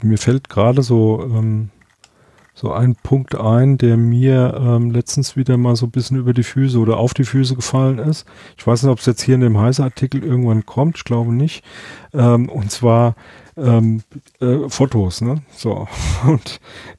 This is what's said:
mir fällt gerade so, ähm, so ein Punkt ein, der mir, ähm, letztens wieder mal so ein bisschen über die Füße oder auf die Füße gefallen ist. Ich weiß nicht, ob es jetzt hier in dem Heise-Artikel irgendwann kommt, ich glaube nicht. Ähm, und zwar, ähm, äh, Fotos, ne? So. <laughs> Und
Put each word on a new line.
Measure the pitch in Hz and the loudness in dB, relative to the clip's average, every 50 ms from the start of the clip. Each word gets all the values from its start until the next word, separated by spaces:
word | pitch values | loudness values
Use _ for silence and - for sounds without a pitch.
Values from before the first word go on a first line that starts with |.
mir | 107 110 110 104 | 0 0 0 2
fällt | - - 127 135 - - | 2 0 0 0 -2 -4
gerade | - 98 107 120 127 139 | -2 0 2 2 2 2
so, | 127 117 120 113 110 110 110 117 | 2 2 2 2 2 2 0 -2
ähm, | - 127 113 110 110 113 110 110 110 101 - _ _ _ _ _ _ _ _ _ _ _ _ _ _ _ | -2 -4 -2 -2 -2 -2 -2 -4 -6 -8 -12 _ _ _ _ _ _ _ _ _ _ _ _ _ _ _
so | _ - - - | _ -10 -8 -6
ein | - 107 123 127 117 | -2 0 0 0 0
Punkt | - - - 139 135 127 - - | -2 -2 -2 -2 -2 -2 -4 -6
ein, | - - 110 113 120 131 139 139 123 | -4 0 2 2 4 4 2 2 2
der | 123 117 113 | 2 2 4
mir, | 117 117 117 120 120 131 135 131 127 123 123 - - | 2 2 2 2 2 2 2 4 2 2 0 0 -2
ähm, | 127 120 120 117 117 120 | 0 0 2 2 0 0
letztens | 117 120 - - - 143 131 - - | -2 -2 -4 -2 -4 -4 -4 -4 -4
wieder | 135 127 131 127 | -4 -2 0 0
mal | 123 120 123 120 | 2 2 0 0
so | 113 127 | 0 -2
ein | 117 | -4
bisschen | - 127 120 - 131 131 | -4 -4 -4 -2 -4 -2
über | 123 123 120 | -2 0 0
die | 123 | 0
Füße | 113 - - 135 135 131 123 117 | -2 -2 -2 -2 -2 0 0 0
oder | 110 110 113 98 | 2 2 0 0
auf | 117 127 - | 0 -2 0
die | - 131 | -2 -4
Füße | - 127 135 135 123 131 | 0 0 0 0 0 -2
gefallen | 123 - - - 131 135 131 135 113 | -4 -4 -4 -2 0 0 0 0 -2
ist. | 127 151 156 - - - - - - - - - | -2 -4 -4 -4 -8 -16 -20 -20 -20 -20 -20 -6
Ich | - | -2
weiß | 113 120 117 | 0 0 2
nicht, | 135 139 | 2 2
ob | 123 - | 2 2
es | - | 0
jetzt | 131 113 - | -2 -2 0
hier | - 127 131 | 0 0 2
in | 127 | 4
dem | 127 117 107 104 | 4 2 4 4
Heise-Artikel | 110 123 131 - 135 127 - - 135 131 - 135 | 2 2 2 0 -2 -2 -2 -4 -6 -4 -4 -4
irgendwann | - - 123 127 123 117 110 110 - | -2 -2 -2 0 2 2 0 0 -2
kommt, | - - 135 143 165 160 - | -4 -4 -2 -2 -2 -2 -4
ich | - | -6
glaube | - 120 117 117 117 | -4 -2 -2 0 0
nicht. | 117 123 147 160 - - - - - - - - - - - - | 0 0 0 -2 -4 -8 -16 -20 -20 -20 -20 -20 -20 -20 -20 -6
Ähm, | - 139 120 120 120 117 123 - | 0 2 4 4 4 4 2 -2
und | - 139 101 104 | -4 -6 -6 -6
zwar, | - - 123 117 113 117 120 117 113 - - - - - - - _ | -4 0 2 4 4 4 4 2 0 -4 -10 -20 -20 -20 -20 -20 _
ähm, | - 139 120 117 113 113 113 110 110 - _ - 139 - _ _ _ | -2 0 2 4 4 4 2 0 -2 -6 _ -18 -20 -20 _ _ _
äh, | 131 123 127 147 139 131 | -2 0 0 0 -2 -6
Fotos, | - - 139 135 - 110 95 90 - - | -2 -2 0 0 2 0 0 -2 -2 -4
ne? | 113 120 143 156 139 _ - | -4 -4 -4 -6 -8 _ -16
So. | - - 113 95 - 107 - - - - | -8 -6 -6 -6 -6 -8 -10 -10 -8 -6
<laughs> | - - - 123 | -4 -4 0 2
Und | 139 160 113 - - - - _ - - - - - - | 2 0 0 -2 -8 -16 -18 _ -20 -20 -20 -20 -20 -20